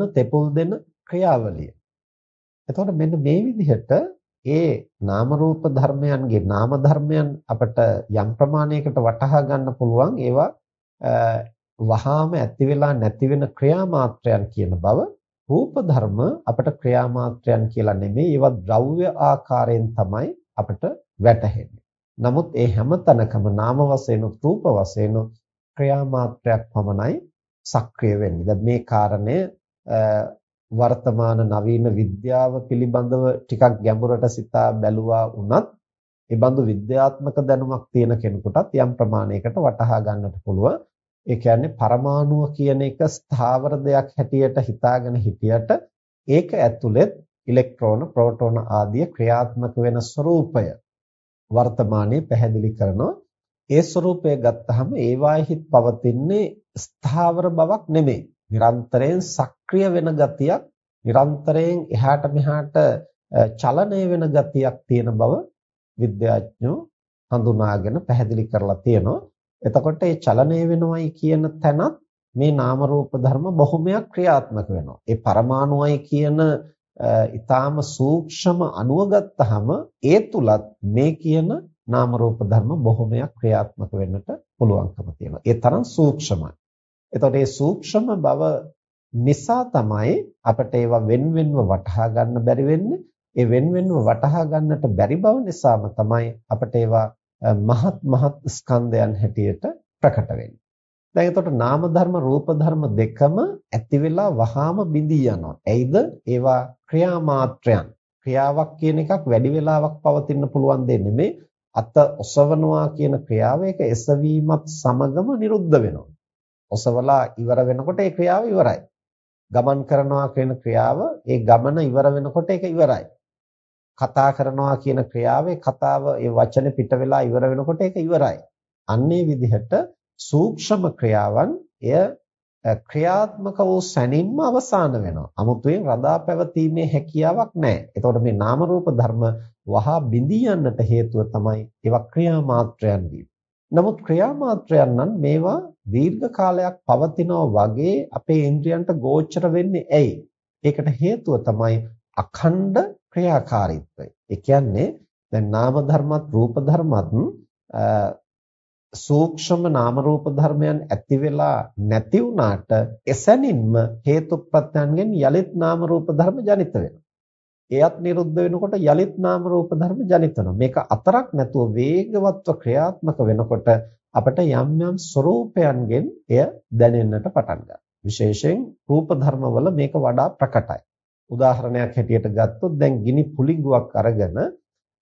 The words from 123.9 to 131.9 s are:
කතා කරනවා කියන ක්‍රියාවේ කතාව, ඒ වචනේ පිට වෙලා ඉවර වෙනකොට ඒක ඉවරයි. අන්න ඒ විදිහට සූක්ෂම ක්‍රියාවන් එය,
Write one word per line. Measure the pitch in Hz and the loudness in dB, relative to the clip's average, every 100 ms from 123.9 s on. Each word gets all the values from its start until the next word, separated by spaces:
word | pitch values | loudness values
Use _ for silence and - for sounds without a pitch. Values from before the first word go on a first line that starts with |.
| - | -6
කතා | 131 - 139 | -2 2 2
කරනවා | 135 135 135 139 135 | 2 -2 -2 -2 -2
කියන | 139 131 | -2 -2
ක්‍රියාවේ | 123 120 120 127 165 165 | -2 -2 0 0 0 -2
කතාව, | - - 139 139 139 | -4 -2 0 0 -2
ඒ | 131 120 | -2 -2
වචනේ | 117 117 - 135 | 0 2 2 0
පිට | 143 113 | -2 -2
වෙලා | 127 131 135 | 0 2 0
ඉවර | 127 120 | 0 0
වෙනකොට | 131 131 139 160 | 0 0 -2 -2
ඒක | 185 185 | -2 -2
ඉවරයි. | 160 165 135 82 - _ _ _ - | -2 0 0 -2 -14 _ _ _ -4
අන්න | 110 139 | 0 0
ඒ | 175 165 | 0 0
විදිහට | 139 123 107 113 208 359 _ _ - | 0 0 0 0 -2 -2 _ _ -20
සූක්ෂම | - 147 202 - - 208 175 | -2 0 0 -2 -2 0 0
ක්‍රියාවන් | - 113 107 104 107 185 359 - _ | -2 0 2 2 0 0 -4 -12 _
එය, | 120 | -2